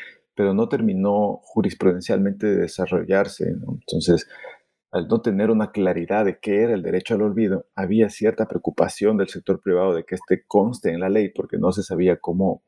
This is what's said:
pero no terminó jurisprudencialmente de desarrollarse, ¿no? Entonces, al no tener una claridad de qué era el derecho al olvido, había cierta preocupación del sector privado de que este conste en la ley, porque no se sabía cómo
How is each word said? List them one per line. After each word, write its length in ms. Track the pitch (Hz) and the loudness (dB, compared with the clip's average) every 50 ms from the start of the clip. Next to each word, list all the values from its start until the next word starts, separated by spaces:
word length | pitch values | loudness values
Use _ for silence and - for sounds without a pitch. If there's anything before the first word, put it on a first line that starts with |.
| - - - _ _ _ _ | -18 -20 -20 _ _ _ _
pero 180 | - 101 98 95 | -2 0 0 0
no 140 | 101 117 117 | 0 0 -2
terminó 680 | - 127 113 107 95 92 95 101 101 104 104 101 - - _ | -2 0 0 0 0 0 0 0 2 2 0 0 -2 -6 _
jurisprudencialmente 1040 | - - 110 98 101 - - - 95 90 90 - - 107 98 98 101 98 98 107 | -6 -2 -2 -2 0 0 0 2 2 2 2 0 0 0 2 2 0 0 0 0
de 140 | 104 98 92 | 0 2 2
desarrollarse, 880 | 87 82 - - 92 - 92 87 - 85 95 98 101 95 - - - 87 87 | 0 -2 -2 -4 -2 0 0 -2 0 2 2 2 2 0 -2 -4 -4 -4 -4
¿no? 260 | - - - - - | -6 -6 -8 -10 -10
Entonces, 480 | - - - 82 82 87 85 78 - - - - - - - - _ _ _ _ _ _ | -8 -6 -4 0 2 4 2 2 2 -4 -16 -20 -20 -20 -20 -20 _ _ _ _ _ _
al 160 | - 95 85 | -4 -4 -2
no 140 | 80 113 113 | 0 0 0
tener 300 | - 117 98 98 104 107 | 0 0 0 2 2 2
una 200 | 113 110 107 98 | 2 2 0 -2
claridad 540 | - 104 95 92 87 85 85 85 101 107 107 | -2 0 0 0 0 -2 -2 -2 0 0 0
de 140 | 98 90 - | 0 -2 -4
qué 240 | - 107 98 104 113 | -2 0 2 2 2
era 100 | 117 113 | 2 0
el 80 | 98 | -2
derecho 340 | 82 87 90 92 - - 117 | -2 -2 -2 -2 -2 -2 0
al 60 | 98 | 0
olvido, 460 | 107 104 98 110 110 98 95 - - _ _ | 0 0 0 0 0 0 0 -2 -4 _ _
había 340 | - 95 87 104 110 110 101 | -6 -2 0 2 2 2 2
cierta 380 | - - 107 110 110 - 110 | 0 0 0 0 0 0 -2
preocupación 720 | - - - - - - - 87 - - - 101 107 110 | -4 -4 -6 -4 -2 0 0 0 0 0 0 0 2 2
del 100 | 101 98 | 2 0
sector 340 | - - 90 - - 95 - | -2 -4 -6 -4 -4 -4 -2
privado 320 | - 98 90 90 92 95 87 | 0 0 2 2 2 2 0
de 120 | 82 85 | -2 -4
que 100 | - 92 | -6 -8
este 280 | 90 - - 95 85 - | -6 -2 0 -2 -2 0
conste 440 | - - 101 98 117 123 - - 92 | 0 2 2 2 2 0 -2 -4 -4
en 100 | 82 85 | -2 -2
la 80 | 92 95 | 0 0
ley, 200 | 101 110 104 95 | 2 2 0 0
porque 280 | - - - - - | -2 -6 -8 -6 -4
no 140 | - - 92 | -2 0 0
se 120 | 92 104 95 | 0 -2 -4
sabía 340 | - 90 82 90 92 87 | -4 -2 2 2 2 2
cómo 460 | - - - 85 92 98 92 - - _ | 0 -2 -4 -2 0 0 0 -2 -4 _